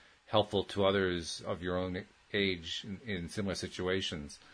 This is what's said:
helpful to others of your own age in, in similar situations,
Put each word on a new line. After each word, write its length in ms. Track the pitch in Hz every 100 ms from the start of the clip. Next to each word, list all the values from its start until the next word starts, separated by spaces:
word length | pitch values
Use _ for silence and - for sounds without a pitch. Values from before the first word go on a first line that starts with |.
| - _ -
helpful 360 | 110 101 98
to 220 | - 101 98
others 560 | 98 92 87 80 - 98
of 160 | 92
your 140 | 90 90
own 280 | 92 92 - - _
age 520 | 104 98 87 82 -
in, 140 | 104 95 117
in 220 | 92 85
similar 260 | - 101
situations, 840 | 85 90 - 90 95 95 82 71 - -